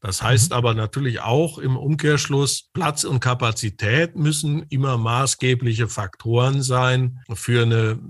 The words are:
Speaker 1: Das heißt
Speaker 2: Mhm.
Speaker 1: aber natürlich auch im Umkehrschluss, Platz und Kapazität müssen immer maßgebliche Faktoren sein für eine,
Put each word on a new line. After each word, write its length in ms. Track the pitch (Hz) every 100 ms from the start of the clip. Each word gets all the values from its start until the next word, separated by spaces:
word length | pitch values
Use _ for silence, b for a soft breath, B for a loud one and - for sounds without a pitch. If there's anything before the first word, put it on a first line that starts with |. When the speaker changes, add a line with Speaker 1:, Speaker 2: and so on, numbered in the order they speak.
Speaker 1:
Das 180 | 95 -
heißt 280 | 110 120 147
Speaker 2:
Mhm. 60 | 123
Speaker 1:
aber 160 | 117
natürlich 460 | 110 110 139 139 110
auch 360 | 107 131 165 151
im 220 | 143 127
Umkehrschluss, 880 | 139 156 151 143 - 139 139 - -
Platz 300 | - 165 151
und 160 | - 131
Kapazität 920 | 127 123 117 107 107 - 107 139 170
müssen 500 | 175 151 151 151 151 160
immer 300 | 135 139 123
maßgebliche 920 | 117 120 135 - 127 123 123 110 117
Faktoren 720 | - 95 - 113 117 131 139
sein 600 | 131 127 127 127 127 127 -
für 300 | 113 - 120
eine, 360 | 117 113 110 107